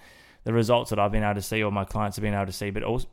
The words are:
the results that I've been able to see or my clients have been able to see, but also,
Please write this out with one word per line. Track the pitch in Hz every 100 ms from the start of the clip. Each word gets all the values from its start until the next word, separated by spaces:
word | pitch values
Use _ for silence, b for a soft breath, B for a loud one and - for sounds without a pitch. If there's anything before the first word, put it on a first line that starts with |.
| B B B B
the | 117
results | 117 110 120 -
that | 104
I've | 101
been | 107
able | 104
to | 101
see | - 110
or | 104
my | 101 95
clients | 110 104 101
have |
been | 104 101
able | 95
to |
see, | - 104
but | 101
also, | - 120 -